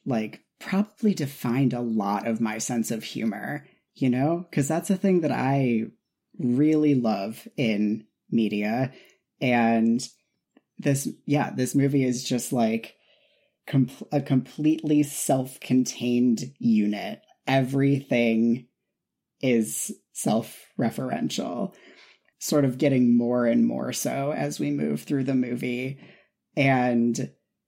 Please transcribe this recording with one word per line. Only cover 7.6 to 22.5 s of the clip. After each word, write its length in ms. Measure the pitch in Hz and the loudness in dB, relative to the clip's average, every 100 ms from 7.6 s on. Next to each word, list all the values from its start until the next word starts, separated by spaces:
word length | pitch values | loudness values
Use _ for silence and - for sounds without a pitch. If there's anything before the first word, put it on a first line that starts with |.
| 120 104 104 107 - _ - | 0 2 0 -2 -8 _ -4
media. 600 | 117 107 104 104 117 135 - - _ _ - | 0 0 -2 -2 -2 -4 -6 -20 _ _ -4
And 640 | 131 120 117 117 113 117 - _ _ _ _ _ _ - | 0 2 2 2 2 0 -4 _ _ _ _ _ _ -6
this, 300 | 143 139 - - - | -2 -2 -2 -8 -2
yeah, 240 | 143 - | 0 0
this 240 | - 123 | -2 0
movie 300 | 143 139 139 | 2 2 2
is 200 | 131 123 | 2 0
just, 300 | - 123 - | -2 -4 -2
like, 400 | 127 113 113 - _ _ _ _ _ _ _ - | 0 2 0 -6 _ _ _ _ _ _ _ -2
com-, 240 | 135 127 - - | 2 2 -2 -4
a 100 | - | -4
completely 800 | 143 131 127 - 151 160 151 147 | 0 0 -2 -2 0 0 2 2
self-contained 1500 | 143 - - 135 131 - - 127 123 - 123 123 123 113 - - | 2 -2 0 0 -2 -8 0 2 2 -2 0 2 2 0 -4 -4
unit. 640 | 117 107 104 104 95 110 _ _ - | 2 2 2 -2 -6 -10 _ _ 0
Everything 1200 | 135 127 139 139 135 139 123 117 113 117 120 - _ _ _ _ _ _ - | 0 2 2 2 2 0 2 2 2 2 0 -4 _ _ _ _ _ _ -6
is 500 | 131 117 110 - - - _ - - 110 113 - - - | 0 2 0 -4 -8 -10 _ -6 -2 -2 -2 -14 -16 -4
self-referential, 920 | 113 - 131 - - - - - 190 - - - - _ _ - | -4 -4 -6 -4 -4 -6 -6 -6 -8 -10 -20 -20 -20 _ _ -12
sort 240 | - | -2